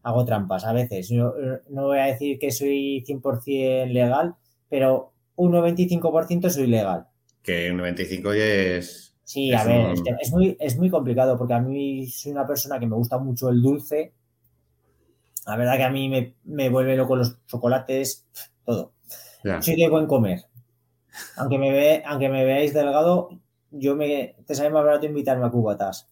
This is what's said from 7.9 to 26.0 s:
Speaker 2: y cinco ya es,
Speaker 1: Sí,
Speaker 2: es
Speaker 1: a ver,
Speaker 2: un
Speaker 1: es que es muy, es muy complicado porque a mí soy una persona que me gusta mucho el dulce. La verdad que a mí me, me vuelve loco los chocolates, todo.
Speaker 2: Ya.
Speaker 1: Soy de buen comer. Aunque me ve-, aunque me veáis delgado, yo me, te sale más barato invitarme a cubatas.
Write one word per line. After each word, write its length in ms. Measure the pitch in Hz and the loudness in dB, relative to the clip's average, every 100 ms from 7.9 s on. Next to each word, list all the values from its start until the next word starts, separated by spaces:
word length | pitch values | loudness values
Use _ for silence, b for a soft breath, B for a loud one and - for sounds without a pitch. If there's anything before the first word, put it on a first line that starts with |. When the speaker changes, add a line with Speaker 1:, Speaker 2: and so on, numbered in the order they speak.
| 87 | -4
Speaker 2:
y 40 | 87 | -6
cinco 280 | 92 101 | -4 -2
ya 100 | 104 | 0
es, 720 | 107 98 92 90 87 - - _ | 2 2 2 -2 -6 -16 -20 _
Speaker 1:
Sí, 280 | - 139 135 | -12 -4 2
Speaker 2:
es 100 | 113 | 2
Speaker 1:
a 20 | |
ver, 160 | 110 120 117 | 4 4 4
Speaker 2:
un 60 | |
Speaker 1:
es 100 | - | 0
que 80 | 87 120 | -2 -4
es 120 | 120 | -2
muy, 260 | 170 190 - | 2 2 2
es 180 | 151 123 | -4 0
muy 120 | 185 | 2
complicado 480 | 170 123 120 131 123 | 2 0 2 2 2
porque 160 | 120 | 0
a 60 | 120 | 0
mí 480 | 131 139 139 135 127 | 0 -2 -4 -4 -8
soy 240 | - 143 | -10 -8
una 120 | 143 131 | -6 -4
persona 320 | 139 139 135 | -4 -4 -4
que 80 | 117 | -2
me 80 | 110 | -2
gusta 220 | 120 131 | -2 -2
mucho 300 | 135 120 127 | -4 -2 2
el 120 | 123 | 4
dulce. 500 | 127 147 139 151 160 _ _ _ _ _ _ _ _ _ _ _ _ - 104 | 4 2 -2 -6 -6 _ _ _ _ _ _ _ _ _ _ _ _ -14 -8
La 100 | 110 | -2
verdad 220 | 120 131 | 0 2
que 60 | |
a 60 | 131 | 0
mí 180 | 135 135 | 0 -2
me, 240 | 131 123 _ - | -2 -4 _ -12
me 240 | 147 131 | -4 0
vuelve 260 | 127 131 131 | 2 2 0
loco 180 | 127 127 | 2 2
los 220 | 120 - - | 0 -4 -12
chocolates, 800 | 120 120 131 117 131 135 - _ B B _ - | -4 0 0 0 -4 -4 -8 _ B B _ -4
todo. 280 | 107 - _ - B B B | -4 -4 _ -20 B B B
Speaker 2:
Ya. 180 | 101 87 | -6 -4
Speaker 1:
Soy 140 | 165 160 | -2 2
de 120 | 165 | 4
buen 200 | 156 151 | 4 2
comer. 340 | 135 104 90 - - _ _ _ _ _ B B - | 2 2 -2 -8 -20 _ _ _ _ _ B B -6
Aunque 200 | 135 139 | -2 0
me 140 | 135 | 2
ve-, 320 | 139 147 156 143 | 4 4 4 0
aunque 240 | 143 135 | -2 0
me 140 | 135 131 | 2 2
veáis 280 | 135 147 | 2 2
delgado, 560 | 147 143 143 165 180 180 - _ _ _ | 2 2 4 4 2 0 -16 _ _ _
yo 240 | 147 135 143 | -4 -2 0
me, 400 | 147 143 120 - - | 0 -2 -4 -12 -8
te 80 | 143 | -2
sale 140 | 151 | 2
más 140 | 156 | 4
barato 220 | 147 147 151 | 4 2 0
invitarme 400 | 147 139 127 120 | -2 0 0 2
a 40 | |
cubatas. 580 | 120 110 101 98 - | 0 0 -2 -4 -6